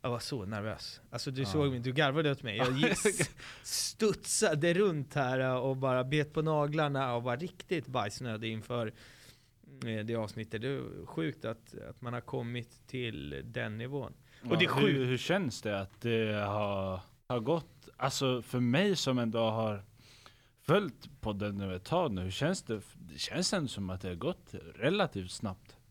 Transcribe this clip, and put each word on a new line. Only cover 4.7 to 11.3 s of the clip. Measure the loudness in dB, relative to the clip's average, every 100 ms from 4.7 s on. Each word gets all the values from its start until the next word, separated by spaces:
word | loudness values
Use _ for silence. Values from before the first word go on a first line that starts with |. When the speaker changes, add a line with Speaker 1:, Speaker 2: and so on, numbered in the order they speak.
Speaker 1:
runt | 6 4 2 -2
här, | 0 2 2
eh, | 2 2
och | 0 0
bara | 2 2
bet | 2 0 2
på | 0
naglarna | 2 2 2 2 2 2 2 0
och |
var | 0 -2
riktigt | -4 -10 -2 -2 0
bajsnödig | -2 -2 -4 -6 -4 -4
inför, | -6 -4 -2 -2 -6 -20 -20 -20 -20 _ _ -20 -10 -4
eh, | -4 -2
det | -2
avsnittet. | -2 -6 -6 -4
Det | -2
är | -4 -6 -10 -8
sjukt | -4 -4